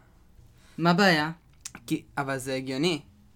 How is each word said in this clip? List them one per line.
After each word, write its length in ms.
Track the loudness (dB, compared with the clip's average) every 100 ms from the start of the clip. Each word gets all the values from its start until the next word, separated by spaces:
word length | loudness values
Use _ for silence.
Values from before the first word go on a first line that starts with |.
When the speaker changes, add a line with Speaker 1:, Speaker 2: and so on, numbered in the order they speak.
| _ _ _ -20 -20 -20 -20 0
Speaker 1:
מה 120 | 2
הבעיה? 400 | 4 4 4 0 -6 _ -20 -20 -18 -8
Speaker 2:
כי... 160 | -8 -6 -6
אבל 200 | -4 -4
זה 160 | -4
הגיוני. 460 | -6 -4 -2 0 -2 -8 -20 -20